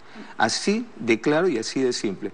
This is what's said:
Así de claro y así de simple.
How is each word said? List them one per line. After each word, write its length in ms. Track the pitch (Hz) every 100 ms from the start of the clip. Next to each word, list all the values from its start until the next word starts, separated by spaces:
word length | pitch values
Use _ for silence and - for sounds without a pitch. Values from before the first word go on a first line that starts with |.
| - - - -
Así 480 | 113 - - 214 247 -
de 260 | 113 110
claro 260 | 151 151 185
y 100 | 120
así 240 | 113 139
de 120 | 127
simple. 380 | 120 110 92 101